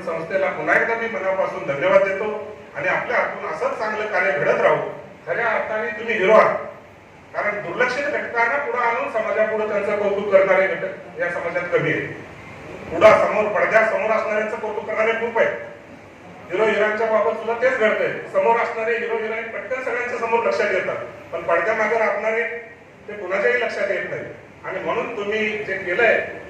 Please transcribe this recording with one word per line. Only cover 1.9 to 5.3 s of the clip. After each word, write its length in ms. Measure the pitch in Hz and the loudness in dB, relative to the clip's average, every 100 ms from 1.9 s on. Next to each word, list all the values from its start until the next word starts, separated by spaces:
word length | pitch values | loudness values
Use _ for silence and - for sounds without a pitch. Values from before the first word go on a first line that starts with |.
| 196 | 4
देतो. 280 | 196 190 214 - - - - - | 4 -2 -4 -6 -8 -14 -12 -6
आणि 120 | - | -2
आपल्या 300 | - - 226 | -2 0 0
हातून 320 | - - - | 0 -4 -8
असंच 260 | - 523 - | -4 -4 -4
चांगलं 260 | 220 214 - | -4 -4 -2
कार्य 200 | - - | 0 0
घडत 300 | - - - | 0 0 4
राहू. 160 | - - - - - - | 4 2 -2 -10 -16 -12
खऱ्या 200 | 160 | -6